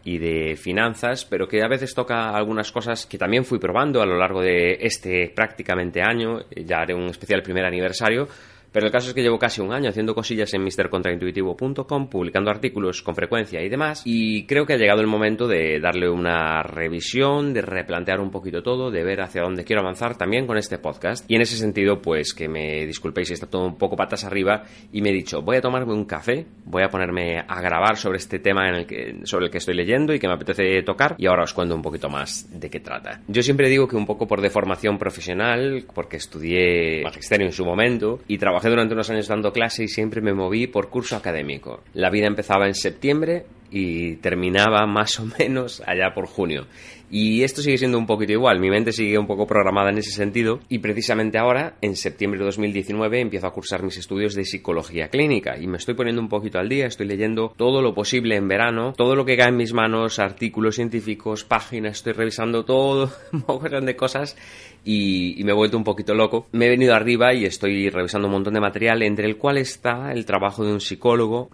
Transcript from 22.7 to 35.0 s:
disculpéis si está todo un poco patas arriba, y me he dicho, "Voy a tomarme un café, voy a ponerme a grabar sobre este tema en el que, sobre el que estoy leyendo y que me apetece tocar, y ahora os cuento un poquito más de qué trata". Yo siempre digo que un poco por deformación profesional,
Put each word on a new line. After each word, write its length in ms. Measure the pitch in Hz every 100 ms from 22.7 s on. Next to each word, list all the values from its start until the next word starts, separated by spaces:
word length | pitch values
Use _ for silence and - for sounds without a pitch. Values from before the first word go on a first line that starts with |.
| 76
disculpéis 440 | 78 78 82 76 87
si 60 |
está 120 | 85 -
todo 180 | 92
un 140 | 90 80
poco 160 | 98
patas 300 | 95 95 104
arriba, 400 | 101 98 95 104 - - -
y 100 | 104
me 80 | 104
he 20 |
dicho, 280 | 95 - 73
"Voy 180 | 80 127
a 20 |
tomarme 320 | 127 127 120
un 120 | 107
café, 400 | 101 80 117 135 165 -
voy 180 | - 90
a 60 | 95
ponerme 560 | 95 90 90 85 85 -
a 140 | 92
grabar 360 | 90 85 104 110
sobre 200 | 101 92
este 220 | - 92
tema 280 | 98 98 95
en 60 |
el 120 | 87 85
que, 340 | 55 58 -
sobre 220 | - 95
el 80 | 90
que 60 | 90
estoy 180 | - 87
leyendo 360 | 87 127 151
y 60 | 147
que 80 | 92
me 80 |
apetece 480 | 90 - - 95 95
tocar, 320 | 95 92 147 165
y 100 | 92
ahora 180 | 90
os 100 | 82
cuento 220 | - 87 82
un 60 |
poquito 280 | 76 76 73
más 480 | 69 69 - - 87
de 100 | -
qué 120 | 82
trata". 400 | - 60 - - -
Yo 120 | 107
siempre 280 | 123 139 135
digo 180 | 135 127
que 80 |
un 100 | 117
poco 220 | 104 107 107
por 140 | 101
deformación 580 | 101 104 95 92 107
profesional, 840 | 104